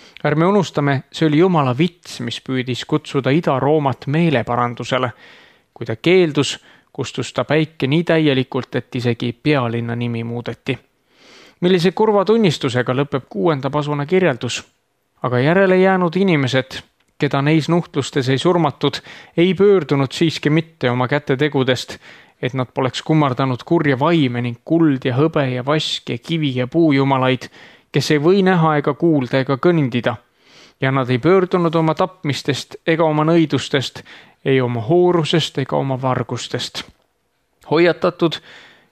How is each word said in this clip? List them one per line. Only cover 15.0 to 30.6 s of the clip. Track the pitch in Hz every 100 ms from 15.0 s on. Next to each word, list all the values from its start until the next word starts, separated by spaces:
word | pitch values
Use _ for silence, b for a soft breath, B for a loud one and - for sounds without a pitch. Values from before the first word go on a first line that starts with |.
| _ _ 127
Aga | 123
järele | 143 185 190 185
jäänud | 190 185 175 185
inimesed, | 196 151 127 131 - - - _ _ -
keda | 143 139
neis | 143 160 139
nuhtlustes | 175 - 147 - 147 127
ei | 135
surmatud, | 170 175 147 - 143 - B B B -
ei | 180
pöördunud | 180 202 190 139 139 135
siiski | - 165 - 147
mitte | 160 160 - 123
oma | 123 127
kätetegudest, | 143 - 135 147 139 127 123 - - B B B B
et | 127
nad | 131 120
poleks | - 127 -
kummardanud | - 156 139 123 135 123
kurja | - 170 147 127
vaime | 156 170 127 120
ning | 120 117
kuld | - 165 160 131
ja | 131 123
hõbe | 160 156 131
ja | 123 131
vask | 156 - - -
ja | 120
kivi | - 165 143 123
ja | 123
puujumalaid, | 165 160 139 135 131 127 131 - B B B B
kes | 147 -
ei | 151
või | 160 196
näha | 185 180 160 147
ega | 147
kuulda | 135 170 147 123 135
ega | 131 135
kõndida. | 180 170 131 120 120 113 _ b b b